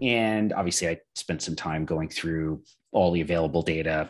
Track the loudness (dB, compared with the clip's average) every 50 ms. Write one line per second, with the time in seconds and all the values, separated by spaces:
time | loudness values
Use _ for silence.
0 | 0 2 4 4 4 2 2 2 2 0 0 0 0 0 0 0 0 -2 -2 -4
1 | -8 _ -14 -10 -6 -6 -6 -4 -4 -6 -6 -4 -4 -4 -2 -2 -2 -2 -2 -2
2 | -4 -4 -6 -6 -4 -2 -2 -2 -2 -2 -4 -6 -8 _ _ _ _ _ 2 4
3 | 4 4 4 2 2 2 2 2 2 2 2 0 0 0 0 0 0 0 0 -2
4 | -2